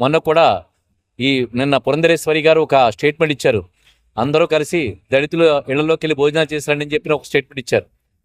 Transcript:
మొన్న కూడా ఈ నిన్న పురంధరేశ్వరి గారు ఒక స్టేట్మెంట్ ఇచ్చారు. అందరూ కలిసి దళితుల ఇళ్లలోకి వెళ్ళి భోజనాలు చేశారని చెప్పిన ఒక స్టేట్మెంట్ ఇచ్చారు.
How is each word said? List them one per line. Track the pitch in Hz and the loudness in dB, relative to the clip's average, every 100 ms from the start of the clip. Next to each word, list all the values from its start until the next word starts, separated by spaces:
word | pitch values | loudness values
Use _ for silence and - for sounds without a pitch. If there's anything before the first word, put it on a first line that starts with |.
మొన్న | 131 160 | 0 0
కూడా | 160 160 147 92 - _ _ _ _ - | 0 2 2 0 -6 _ _ _ _ -4
ఈ | 131 131 117 | -2 0 -2
నిన్న | 120 139 135 | -4 -2 -2
పురంధరేశ్వరి | - 147 165 165 160 160 | 0 0 2 0 0 0
గారు | 156 160 | 2 2
ఒక | 151 139 120 | 4 2 2
స్టేట్మెంట్ | - 147 151 156 | 0 -2 -2 -2
ఇచ్చారు. | 143 143 107 - _ _ _ _ 107 | -2 0 -2 -4 _ _ _ _ -6
అందరూ | 131 156 170 | 0 0 0
కలిసి | 156 147 175 120 90 - | -2 -2 -4 -4 -8 -2
దళితుల | 135 151 165 165 143 131 | -2 0 0 2 2 -2
ఇళ్లలోకి | 135 156 160 156 | -2 -2 -2 -2
వెళ్ళి | |
భోజనాలు | 139 147 156 147 | 0 0 0 -2
చేశారని | 151 147 147 147 | -4 -4 -4 -4
చెప్పిన | 147 160 | -4 -2
ఒక | 147 | -4
స్టేట్మెంట్ | - 143 - - | -2 -4 -4 -10
ఇచ్చారు. | - 110 - _ _ _ | -2 -2 -2 _ _ _